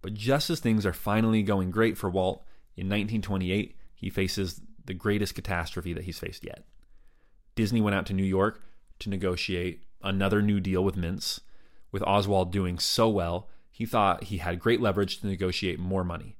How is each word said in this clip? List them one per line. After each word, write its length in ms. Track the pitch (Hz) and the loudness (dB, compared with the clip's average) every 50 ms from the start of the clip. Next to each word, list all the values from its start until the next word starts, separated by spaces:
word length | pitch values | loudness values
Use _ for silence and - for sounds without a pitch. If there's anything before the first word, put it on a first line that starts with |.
But 140 | - 98 107 | -8 -8 -8
just 340 | 107 104 120 135 147 151 - | -4 0 2 2 2 2 0
as 100 | 175 156 | -2 0
things 260 | - 120 110 107 101 | 2 2 2 4 4
are 80 | 98 85 | 2 0
finally 500 | - - - 101 110 110 113 110 110 104 | 0 -2 0 2 4 4 4 4 4 4
going 280 | 98 104 98 92 92 | 2 2 2 2 0
great 260 | 87 110 113 113 - - | 2 2 2 2 2 0
for 120 | - 98 | -4 -2
Walt, 340 | 87 95 92 92 - - - - - - - - - | 0 2 2 2 0 -2 -8 -16 -16 -18 -20 -20 -12
in 140 | - 90 95 | -8 -2 0
nineteen 320 | 101 104 104 104 110 110 | 0 0 0 0 -2 -2
twenty-eight, 560 | 98 95 98 95 92 90 92 104 104 - - - - - - | -2 0 0 0 0 2 2 0 0 -2 -6 -14 -14 -16 -14
he 160 | - - 95 | -8 -8 -6
faces 500 | - - 95 92 - - 98 90 82 - - - - - - | -2 0 -2 0 0 -2 -2 -4 -4 -8 -14 -16 -16 -16 -10
the 100 | - 95 | -10 -10
greatest 420 | 90 - 107 104 104 104 95 - | -4 0 2 2 2 2 -2 -4
catastrophe 580 | - 90 - 95 87 85 - - - 82 87 85 | -8 -4 -4 -2 -2 -2 -4 -6 -6 -4 -4 -6
that 120 | 82 80 | -6 -6
he's 140 | 95 85 - | -8 -8 -8
faced 240 | - - - - - | -8 -10 -10 -10 -12
yet. 220 | - - - - - - - - _ - - - - - - _ _ _ - _ - - | -14 -14 -14 -18 -20 -20 -20 -20 _ -20 -20 -20 -20 -20 -20 _ _ _ -20 _ -12 -2
Disney 240 | - 110 101 120 117 | 0 0 2 4 4
went 160 | 107 104 101 | 4 4 2
out 100 | 98 - - | 2 0 0
to 60 | 98 | 0
New 100 | 95 98 | 0 2
York 400 | 95 95 95 95 110 113 - - - - - - _ - - | 2 4 4 4 2 2 -2 -12 -16 -16 -18 -20 _ -18 -12
to 120 | - 107 | -6 -6
negotiate 760 | 98 95 98 95 90 90 - - 92 87 87 90 85 - - - - - | -4 -2 0 0 0 0 -2 -2 -2 -2 -2 -2 -4 -6 -12 -14 -14 -8
another 400 | - 98 98 98 98 98 101 104 | -4 -2 0 2 4 4 4 4
new 180 | 104 104 104 101 | 4 4 4 2
deal 240 | 92 95 95 90 92 | 2 2 2 4 4
with 120 | 98 85 | 2 2
Mintz. 460 | 90 87 82 92 - - - - - - - - - - - - - - - | 0 -2 -2 -4 -4 -4 -6 -6 -6 -10 -16 -16 -18 -18 -18 -20 -20 -18 -8
With 120 | - 95 - | -6 -4 0
Oswald 480 | - 98 101 98 98 101 95 92 87 | 4 4 4 4 4 4 2 2 2
doing 280 | 87 101 95 90 87 87 | 0 0 0 0 -2 -2
so 280 | - - - - 117 113 | -2 0 2 4 4 4
well, 400 | 107 98 87 85 85 90 - - - - - - | 4 2 0 0 -2 -4 -6 -8 -14 -16 -18 -20
he 160 | - - 117 | -8 -8 -6
thought 400 | 107 - 117 104 98 87 - - | -2 2 4 4 4 4 2 -2
he 120 | - 98 90 | -6 -6 -4
had 220 | 80 87 87 87 | -2 -2 -4 0
great 220 | - 117 120 - | 2 2 2 4
leverage 380 | 117 107 95 98 101 95 - - | 4 2 2 2 0 0 -2 -4
to 80 | - 104 | -4 -4
negotiate 520 | 98 92 98 92 90 - - 92 87 - | -2 0 0 -2 0 0 -2 -2 -2 -2
more 240 | 87 90 95 95 90 | -4 -2 0 0 0
money. 340 | 90 85 85 78 - - - | -2 -4 -6 -8 -12 -14 -14